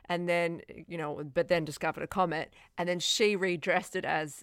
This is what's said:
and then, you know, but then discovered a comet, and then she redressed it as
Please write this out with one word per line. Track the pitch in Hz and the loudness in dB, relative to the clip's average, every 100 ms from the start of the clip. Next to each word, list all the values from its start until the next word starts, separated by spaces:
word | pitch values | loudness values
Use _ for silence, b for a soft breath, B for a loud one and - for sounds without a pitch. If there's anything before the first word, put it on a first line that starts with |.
| - | -6
and | 175 175 | -2 2
then, | 175 170 165 - 57 160 | 2 2 -2 -10 -18 -10
you | 170 | -6
know, | 147 143 147 | -6 -6 -2
but | 170 170 | 0 2
then | 175 147 | 2 0
discovered | - 165 156 | -4 -4 -4
a | 135 | -2
comet, | 190 175 156 - B B - | 0 2 0 -6 B B -4
and | 185 | -2
then | 175 | 0
she | - - 214 196 | 0 4 4 4
redressed | 185 170 185 175 - | 2 2 2 2 0
it | 185 151 | -4 0
as | 156 151 - | -2 -2 -8